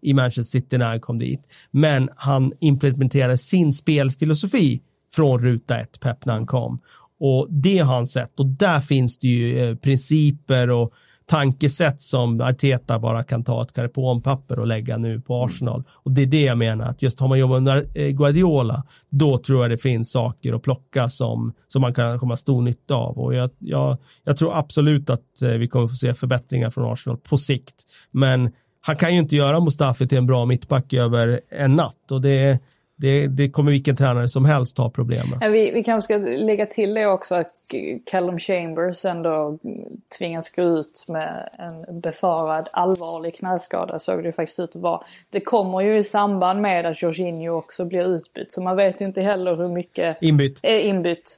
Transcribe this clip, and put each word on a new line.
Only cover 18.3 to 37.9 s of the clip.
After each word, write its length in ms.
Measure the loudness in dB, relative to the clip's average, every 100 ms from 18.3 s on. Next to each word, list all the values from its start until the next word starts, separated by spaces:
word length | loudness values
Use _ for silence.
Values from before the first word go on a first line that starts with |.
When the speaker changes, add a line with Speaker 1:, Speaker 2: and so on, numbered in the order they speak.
| 4 4 2 0 -2 -8 -16 _
Speaker 1:
då 280 | 2 4 2
tror 240 | 2 2
jag 80 | 2
det 60 | 0
finns 340 | 0 -2 -2
saker 420 | -2 -2 -4 -4
att 80 | -2
plocka 480 | -2 -4 _ -2 -2
som, 440 | -2 -4 -2 -6 -8 _
som 140 | 0
man 120 | 2
kan 260 | 2 0 -2
komma 180 | -2 -2
stor 240 | 0 0
nytta 340 | 0 -2 -2 -2
av. 240 | -2 -4
Och 140 | -2 -2
jag, 140 | -2 -6
jag, 380 | -6 -2 0 -2 _ _
jag 140 | -4 0
tror 200 | 0 -2
absolut 520 | -2 2 4 2 0
att, 320 | -4 -6 -4
eh, 80 | -2
vi 180 | 0 0
kommer 200 | 0 0
få 80 | -2
se 180 | -4
förbättringar 560 | -2 -2 -2 -2 -2 -2
från 240 | -2 -4
Arsenal 240 | -6 -6 -8
på 200 | -2 0
sikt. 380 | 0 -4 -6 -20 -20 -20 _
Men 400 | 0 2 4 0 -4 _ _
han 140 | -4 0
kan 180 | 2
ju 60 | 2
inte 160 | 2 2
göra 240 | 4 4
Mustafi 480 | 2 2 0 2 2
till 100 | 2
en 100 | 4
bra 180 | 2 2
mittback 480 | 0 0 -2 0
över 460 | 0 2 2 2 0 -4
en 260 | -2 2 4
natt. 360 | 2 -6 -6
Och 100 | 0
det, 380 | 2 4 4 2 -2 _ _ -4
det, 300 | 0 2 2
det 220 | 0 0
kommer 220 | 2 2
vilken 240 | 2 2 2
tränare 320 | 2 2 0
som 180 | 2 4
helst 320 | 4 0 -2
ha 120 | -2
problem 340 | -2 -2 -2 -4
med. 60 | -2
Speaker 3:
Ja, 80 | 2
vi, 220 | 4 2
vi 120 | 0
kanske 360 | 0 0 0 0
ska 100 | 0
lägga 360 | -2 0 0 -2
till 280 | -2 -2
det 120 | 0 0
också, 300 | 0 0 -4
att 160 | -4 -10 -12 -10 -8